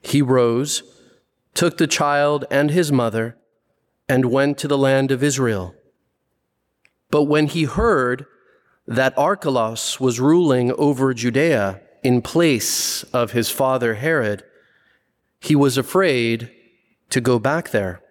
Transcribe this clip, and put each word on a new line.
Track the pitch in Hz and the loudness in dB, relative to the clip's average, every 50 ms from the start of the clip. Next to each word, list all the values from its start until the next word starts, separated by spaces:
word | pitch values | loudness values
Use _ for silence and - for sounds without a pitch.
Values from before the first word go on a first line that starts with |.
He | _ - - 143 143 | _ 0 0 0 2
rose, | 127 131 127 120 117 117 120 143 147 - - - - _ _ - _ _ _ _ _ _ _ _ _ _ | 2 2 2 4 2 2 0 -2 -2 -4 -8 -8 -12 _ _ -20 _ _ _ _ _ _ _ _ _ _
took | - 170 175 - | -2 -2 -2 0
the | - 175 147 | 0 -2 -2
child | - - 160 143 143 143 147 147 147 147 139 - - | 0 -2 0 0 2 2 2 2 0 -2 -4 -2 0
and | 139 143 151 | 0 0 2
his | 147 180 175 147 147 | 2 0 0 2 2
mother, | 127 120 113 104 113 113 117 123 _ _ _ _ _ _ _ _ _ _ _ _ _ _ _ | 0 0 0 -2 -2 -4 -4 -8 _ _ _ _ _ _ _ _ _ _ _ _ _ _ _
and | 139 127 127 | 0 2 2
went | 123 120 135 139 143 143 139 | 2 2 2 2 0 -2 -4
to | - 147 | -2 -2
the | 143 139 | 0 2
land | 135 135 135 135 135 131 | 2 2 2 2 2 0
of | 135 123 135 | 0 0 0
Israel. | 147 131 127 131 117 110 98 90 90 - _ _ _ _ _ _ _ _ _ _ _ _ _ _ _ _ _ _ _ _ _ _ _ _ _ _ _ | -2 0 0 0 0 -2 -2 -6 -10 -14 _ _ _ _ _ _ _ _ _ _ _ _ _ _ _ _ _ _ _ _ _ _ _ _ _ _ _
But | - 147 147 | 0 0 2
when | 143 147 151 151 147 | 2 2 2 2 0
he | 147 170 156 | 0 -2 -2
heard | 139 - - - 147 - 147 127 123 123 131 143 _ _ _ _ _ _ _ _ _ _ _ _ | -2 -2 0 0 2 2 2 0 0 -2 -6 -8 _ _ _ _ _ _ _ _ _ _ _ _
that | - 113 120 131 131 - - | -6 -2 0 0 0 2 0
Archelaus | 139 165 202 196 - 156 135 123 113 110 113 110 - - - - | 0 0 0 -2 -2 -2 0 0 -2 -2 -4 -6 -8 -8 -6 -2
was | 131 131 117 117 | -2 -2 0 2
ruling | 127 143 160 175 180 156 131 127 123 123 127 - | 2 4 4 4 4 4 2 2 2 0 0 0
over | 143 143 143 123 135 135 131 | 0 0 2 2 0 -2 -2
Judea | 117 117 123 117 131 151 170 151 117 101 98 95 95 - _ _ _ _ | 0 -2 -2 0 0 2 2 2 0 0 -2 -4 -8 -16 _ _ _ _
in | 131 123 123 120 | 2 2 2 0
place | - - 165 170 165 139 113 - - - - - - - - - - - | -2 0 2 2 2 2 0 -2 -4 -4 -4 -4 -4 -6 -8 -10 -6 -2
of | 127 120 110 113 | -2 -2 0 -2
his | 120 113 - | -2 -2 -2
father | - - 139 131 131 127 120 117 113 | -2 -2 0 0 0 0 -2 -2 -4
Herod, | 107 123 160 165 151 120 107 104 101 - _ _ _ _ _ _ _ _ _ _ _ _ _ _ _ _ _ _ _ | -2 -2 -2 -2 0 -2 -2 -4 -6 -8 _ _ _ _ _ _ _ _ _ _ _ _ _ _ _ _ _ _ _
he | - - 156 | -2 0 2
was | 143 143 139 120 | 4 4 2 2
afraid | 135 127 - - 185 190 175 139 123 117 117 117 113 117 117 - _ _ _ _ _ _ _ _ _ _ _ | 0 -4 -2 0 0 2 2 2 0 0 -2 -2 -4 -6 -12 -18 _ _ _ _ _ _ _ _ _ _ _
to | - 131 | -4 -2
go | 117 127 123 117 | 2 2 0 2
back | 107 131 147 165 165 - | 0 0 -2 -2 -4 -4
there. | - 123 104 113 90 87 _ _ | -4 -2 -2 -2 -6 -10 _ _